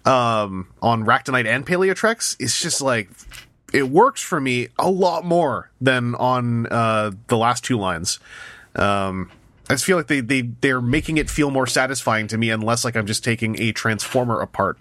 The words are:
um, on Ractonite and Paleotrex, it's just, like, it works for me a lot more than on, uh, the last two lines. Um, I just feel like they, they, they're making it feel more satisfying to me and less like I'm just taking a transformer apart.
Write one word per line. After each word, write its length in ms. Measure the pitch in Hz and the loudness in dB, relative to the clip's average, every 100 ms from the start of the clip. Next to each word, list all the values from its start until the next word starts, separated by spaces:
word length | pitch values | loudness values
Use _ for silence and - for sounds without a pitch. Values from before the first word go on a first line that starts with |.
| 127 | 2
um, 600 | 127 120 110 104 95 92 - | 4 4 0 -2 -4 -10 -2
on 240 | 117 117 110 | 0 2 2
Ractonite 420 | 131 - 127 110 | 2 2 0 0
and 180 | 123 131 | -2 0
Paleotrex, 680 | 180 190 180 220 226 - - | 0 0 2 0 0 -4 -4
it's 240 | 123 - | -4 -2
just, 200 | 170 - | -4 -2
like, 280 | 135 117 92 - - - - _ - | 0 -2 -4 -12 -20 -20 -20 _ -4
it 180 | 139 131 | -2 2
works 320 | 156 262 - | 4 4 2
for 180 | - 165 | -4 -2
me 280 | 131 123 - - | 0 -2 -2 -2
a 100 | 175 | 0
lot 340 | 190 185 165 170 | 2 2 0 0
more 460 | 175 147 101 - - | 2 2 -2 -8 -2
than 320 | 131 127 120 | 2 2 0
on, 540 | - 127 127 120 117 113 | 0 0 2 0 -2 0
uh, 420 | 117 113 110 107 101 - | 0 2 0 -2 -4 -2
the 100 | 113 | 2
last 260 | 117 117 | 2 0
two 120 | - 117 | -2 -2
lines. 440 | 95 82 92 - - - - - - - | -2 -2 -4 -8 -10 -20 -20 -20 -10 -2
Um, 560 | 101 101 95 92 90 - _ _ - | 2 2 -2 -4 -8 -12 _ _ -4
I 60 | |
just 100 | 127 - | -2 0
feel 120 | 180 | 0
like 80 | 147 | 0
they, 140 | 143 | -2
they, 220 | 113 135 | 0 -2
they're 380 | 120 117 139 127 | -2 0 0 2
making 360 | 120 151 160 156 | 0 0 0 -2
it 100 | - | -2
feel 220 | - 143 | 0 0
more 160 | 135 123 | 0 0
satisfying 600 | 139 131 131 127 110 107 | 0 0 -2 0 0 0
to 100 | 110 | 0
me 140 | 113 | 0
and 120 | 110 | 0
less 220 | 110 117 123 | 0 0 0
like 100 | 113 | -2
I'm 120 | 104 | -2
just 160 | 110 | -2
taking 360 | 120 113 110 110 | -2 0 -2 -2
a 120 | 110 | -2
transformer 720 | - 113 107 - 127 123 110 | -2 -2 -2 0 0 0 -2
apart. 360 | 98 - 95 - | -2 -2 -2 -2